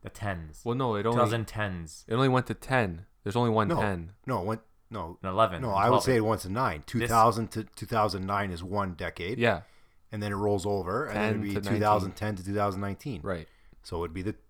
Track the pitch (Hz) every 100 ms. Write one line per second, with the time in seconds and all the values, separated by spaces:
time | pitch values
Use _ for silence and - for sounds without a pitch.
0 | 95 - 104 90 80 76 117 120 131 104
1 | 107 120 117 117 107 110 104 90 82 -
2 | - 117 135 127 127 110 - 131 104 82
3 | - _ 104 107 120 110 107 170 104 92
4 | 85 - - 120 92 113 _ _ _ 110
5 | 82 90 95 95 110 87 120 98 107 107
6 | 113 123 107 107 90 104 127 80 - 117
7 | 117 113 113 110 110 110 104 - 107 113
8 | 107 95 95 101 101 85 90 101 95 82
9 | 87 - 85 117 117 92 - - - _
10 | _ 107 104 101 104 101 98 101 87 110
11 | 151 104 107 110 101 101 101 107 104 107
12 | 95 - 107 101 92 101 101 95 101 98
13 | 147 101 80 90 80 _ - - - 85
14 | 85 85 92 -